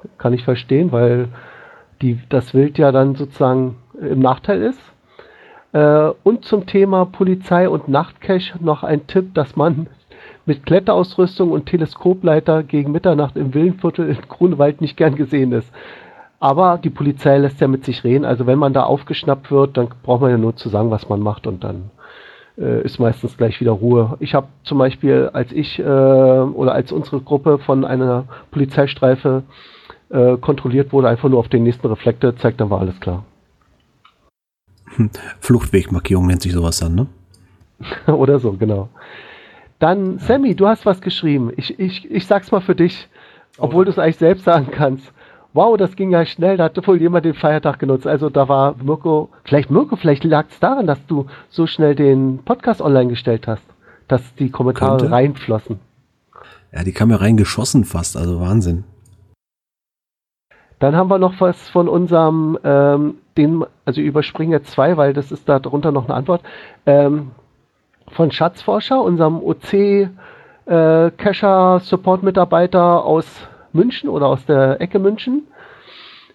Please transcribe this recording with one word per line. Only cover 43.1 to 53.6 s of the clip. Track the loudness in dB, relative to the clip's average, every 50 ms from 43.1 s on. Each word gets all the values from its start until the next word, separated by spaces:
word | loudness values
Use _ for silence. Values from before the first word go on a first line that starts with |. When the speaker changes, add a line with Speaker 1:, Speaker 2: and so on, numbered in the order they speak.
| _ _ -20 -20 _ _ _ _ _
Speaker 1:
obwohl | -6 -6 -2 2 2 2
Speaker 2:
Oh. |
Speaker 1:
du's | 2 2 0
eigentlich | 0 0 0 2
selbst | 2 2 2 2 2
sagen | 2 2 2 2 -2
kannst. | -4 -2 -2 -2 -2 -4 -8 -16 _ _ -20 -20 _ _ _ _ 0
Wow, | 2 4 4 4
das | 2 0 -2 -2
ging | -4 -2 0
ja | 2 2 0
schnell, | 0 -2 -2 0 0 2
da | 2 0
hatte | -2 -2 -2 0
wohl | 2 2 4
jemand | 2 2 2 0 0
den | 0 -2
Feiertag | 0 0 0 0 0 0 -2 -4 -2
genutzt. | -2 -2 0 0 0 -2
Also | -2 -2 -2 0
da | 0 0 2 2
war | 2 2 2 2 0 -2 -4
Mirko, | -4 -4 -2 -2 0 0 0 -2 -4 _ _ _
vielleicht | 0 0 0 0 2
Mirko, | 2 0 0 0 -2
vielleicht | -2 0 0 0 0 0
lag's | 0 0 0 0 -2 -6 -2
daran, | -2 -2 0 0 0 -2
dass | -2 -4 -4
du | -6 -4 -4 -4 -6 -10 -20 -20 _
so | -4 -2 -2 -2
schnell | 0 0 2 2 2
den | 4 4 4 4 4 2 0 -2 -4 -4
Podcast | -4 -4 -4 -2 -4 -4 -2 0
online | 0 2 2 2 0
gestellt | -2 -4 -4 -2 -4 -2 -4
hast, | -6 -8 -8